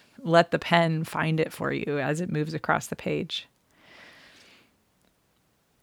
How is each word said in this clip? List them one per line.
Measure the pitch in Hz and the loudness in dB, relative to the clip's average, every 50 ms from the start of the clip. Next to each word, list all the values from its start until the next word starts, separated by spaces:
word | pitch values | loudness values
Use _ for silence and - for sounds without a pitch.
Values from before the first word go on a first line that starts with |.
| - _ _ - | -20 _ _ -10
let | - 165 165 170 170 - | -2 4 6 6 6 6
the | - 151 | 2 -2
pen | - - 170 170 170 165 160 156 160 | 0 4 4 4 4 4 2 -2 -4
find | - - 156 160 160 160 156 | -4 -4 -2 0 0 2 0
it | 160 170 - | 0 -2 -4
for | - 165 139 | -6 -4 -4
you | 139 139 - - 143 143 | -2 -2 -2 -2 -2 -2
as | 131 143 151 160 | 0 -2 -2 -2
it | 180 - | -2 -4
moves | 160 151 151 156 160 | -2 -2 -2 -2 -4
across | 151 - - 156 - - - | -6 0 0 0 0 0 -6
the | - - | -10 -8
page. | - - 151 147 - 156 - - - - _ _ _ _ _ _ _ - - - - - - - - - - - - - - - _ _ _ _ _ _ _ _ _ _ _ _ _ _ _ _ _ _ _ _ _ _ _ _ | -4 -4 -4 -4 -4 -4 -8 -10 -10 -12 _ _ _ _ _ _ _ -20 -20 -20 -20 -20 -20 -20 -20 -20 -20 -20 -20 -20 -20 -20 _ _ _ _ _ _ _ _ _ _ _ _ _ _ _ _ _ _ _ _ _ _ _ _